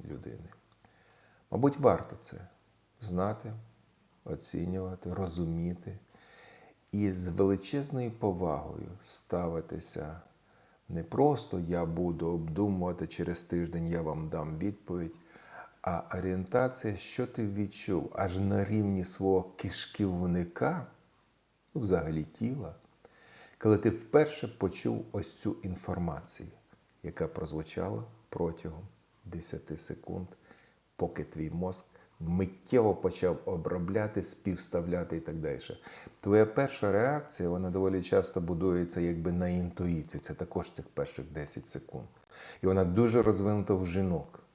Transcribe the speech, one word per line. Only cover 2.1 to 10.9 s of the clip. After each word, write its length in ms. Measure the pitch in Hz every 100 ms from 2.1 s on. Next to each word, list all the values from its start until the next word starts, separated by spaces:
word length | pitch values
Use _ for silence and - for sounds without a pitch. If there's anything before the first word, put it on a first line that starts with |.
| -
це 200 | - 90 92 _ _ _ _ _
знати, 520 | 107 90 101 110 113 110 - _ _ _ _ _
оцінювати, 880 | - - - 82 87 95 92 92 90
розуміти 840 | 90 90 85 82 82 87 87 92 95 - - - - - - - _ _
і 200 | 101 101
з 160 | 92 90
величезною 840 | 90 98 95 - 143 143 135 120
повагою 760 | 113 104 90 87 71 - - - 95
ставитися. 1200 | - - - 87 87 82 82 82 - - 76 82 - _ _ _ _ _
Не 140 | -